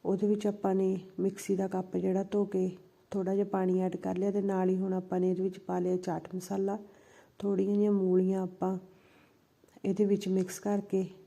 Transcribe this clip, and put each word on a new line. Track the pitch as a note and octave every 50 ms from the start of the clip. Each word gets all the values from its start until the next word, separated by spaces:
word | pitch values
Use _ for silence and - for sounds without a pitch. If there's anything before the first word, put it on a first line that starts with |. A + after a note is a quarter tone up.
| -
ਉਹਦੇ | F3 G3 F#3 G#3+
ਵਿੱਚ | G#3 G#3+ G#3 G#3
ਆਪਾਂ | G#3 G3+ G#3 - G3 F#3+
ਨੇ | F#3+ F#3+ F#3+ F#3+ F#3 - - - -
ਮਿਕਸੀ | F3+ G3 G3 - - - G3
ਦਾ | F#3 G3 F#3+
ਕੱਪ | F#3+ F#3 F#3 F#3 -
ਜਿਹੜਾ | F3+ F3+ F#3+ F#3 F#3+
ਧੋ | G3 G3 - G#3 G3+
ਕੇ | G3+ - F#3 F#3 F#3 F3+ - - - _ _ _ _
ਥੋੜ੍ਹਾ | - G3+ F#3 F#3 F#3+
ਜਿਹਾ | G3 G3+
ਪਾਣੀ | G3 G3+ F#3+ F#3 F#3 F3+ F#3
ਐਡ | F#3 F#3 F#3
ਕਰ | E3+ - F#3 F#3 F3+
ਲਿਆ | F#3+ G3+
ਤੇ | F#3+ G#3
ਨਾਲ | G3 G3 F#3+ F#3 F#3 F#3
ਹੀ | F#3
ਹੁਣ | F#3 F#3+ F#3+
ਆਪਾਂ | F#3 F#3 F#3 F#3 F#3 F3+
ਨੇ | F3+ F#3
ਇਹਦੇ | F3+ F3+
ਵਿੱਚ | F#3 F#3+ F#3 F#3
ਪਾ | - - F3+ F3+
ਲਿਆ | F3+ F3+ F3+
ਚਾਟ | F3+ F3+ F#3 E3 E3 D#3+ - F#3
ਮਸਾਲਾ। | F#3 F3 - G3 G3 G3 G3 G3+ G#3+ G#3 - - - - - - - - _ _ _
ਥੋੜ੍ਹੀਆਂ | G3+ G3+ G3 F#3+ G3 G3
ਜਿਹੀਆਂ | G#3 G3+ G#3 G#3
ਮੂਲੀਆਂ | G#3 G3 F#3+ F#3 F3+ F#3 F#3 F#3+ F#3+ F#3+
ਆਪਾਂ | F#3 F#3 F#3 - F#3+ F#3 F#3+ F#3 - - - - _ - - - - _ _ _ _ _ _ _ - _ _ - -
ਇਹਦੇ | G3+ F#3+ G3 G#3+
ਵਿੱਚ | G3 G3+ G3 - F#3
ਮਿਕਸ | F#3+ F#3+ F#3 F#3 - -
ਕਰਕੇ | - G3+ G#3 G3 G3 - G3 F#3+ F#3 F#3 - - -